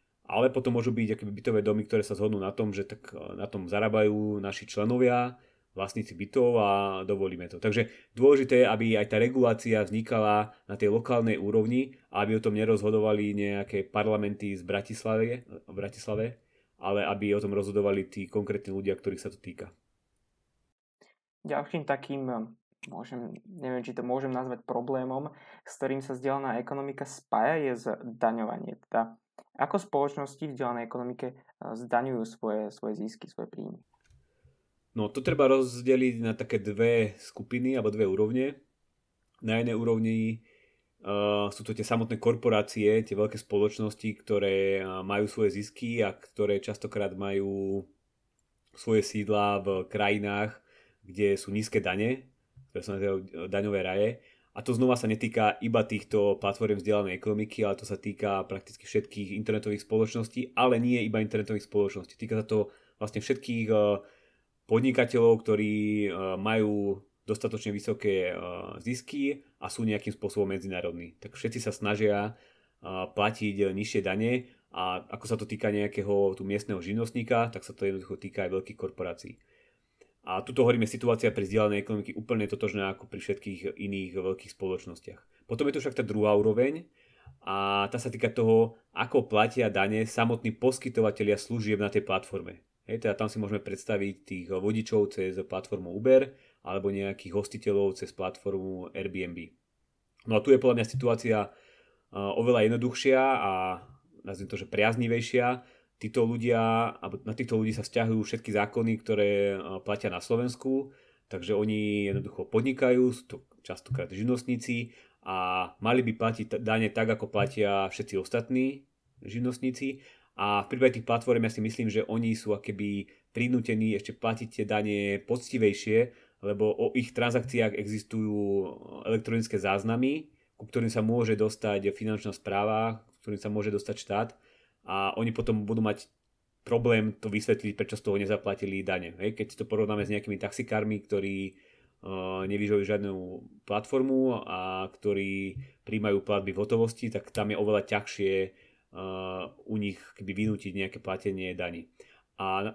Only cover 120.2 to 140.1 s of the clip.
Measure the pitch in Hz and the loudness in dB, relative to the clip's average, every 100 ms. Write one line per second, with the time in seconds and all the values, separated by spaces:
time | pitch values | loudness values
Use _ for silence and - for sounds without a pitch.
120.2 | _ - 101 101 101 131 131 120 117 117 | _ -4 0 0 0 4 4 4 0 0
121.2 | 127 117 110 113 110 113 110 104 - 113 | 4 2 2 0 -4 -2 0 0 0 0
122.2 | 113 110 107 101 - 98 104 101 98 - | 0 -2 -2 -4 -2 -6 -4 -4 -6 -16
123.2 | _ 117 123 123 113 110 110 101 - 113 | _ -4 0 0 0 0 2 0 -4 -6
124.2 | 113 113 113 - 104 107 104 104 101 101 | -4 -4 -6 -6 0 0 2 0 0 -2
125.2 | - 127 - 123 107 98 110 110 123 - | -2 -4 -2 4 4 4 2 2 2 -2
126.2 | _ _ 101 101 107 - 117 127 120 - | _ _ -6 0 2 2 0 0 -2 0
127.2 | 120 120 120 123 110 101 104 107 - 110 | 0 0 0 0 0 0 -4 -6 -4 -4
128.2 | 107 104 101 98 90 - - - - 113 | -2 0 0 0 -2 -8 -16 -10 -2 0
129.2 | 110 117 113 101 98 98 110 120 131 156 | 2 0 0 0 2 2 2 2 2 0
130.2 | 151 _ _ _ 110 123 113 110 110 120 | -6 _ _ _ -6 -2 0 2 2 2
131.2 | 110 104 107 - 107 101 98 - 110 107 | 2 2 2 0 -2 0 0 -2 -4 -4
132.2 | 107 - 104 98 107 110 113 110 _ _ | -4 -8 -4 0 2 2 0 -4 _ _
133.2 | - 101 107 107 104 101 - 101 - 101 | -8 -6 -4 -2 0 -2 -4 -8 -2 -2
134.2 | 117 - _ _ _ _ - 95 98 - | -2 -6 _ _ _ _ -6 -2 -2 0
135.2 | 117 113 117 110 104 113 110 104 - _ | -2 -2 0 0 0 0 0 0 -6 _
136.2 | _ _ _ _ - 117 120 113 107 104 | _ _ _ _ -2 2 4 4 2 -4
137.2 | 110 104 - 104 107 98 - - - 101 | -4 -4 0 0 0 -4 -6 -4 -2 0
138.2 | 101 104 104 98 98 95 95 92 87 87 | 0 -2 -2 -4 -4 -4 -2 -4 -4 -6
139.2 | 104 107 104 - 107 - 104 104 98 | -6 -4 -8 -6 -4 0 0 0 0